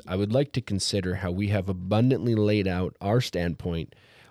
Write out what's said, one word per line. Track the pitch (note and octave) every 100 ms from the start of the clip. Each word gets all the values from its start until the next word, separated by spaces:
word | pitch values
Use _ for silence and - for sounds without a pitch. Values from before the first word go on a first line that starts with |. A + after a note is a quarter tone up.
| -
I |
would | F#2+ G2+
like | B2 D3
to | -
consider | - G2 - G#2 F2+ F#2
how | F#2
we | F2+ G#2
have | G2+ F#2
abundantly | F#2 F#2 G#2 B2 C3 A2+ A2
laid | G#2 G#2 F#2+
out | F2+ F2+ -
our | G2 A#2
standpoint | B2+ F2 F2 D#2+ F2+ E2+ D#2 _ _ - -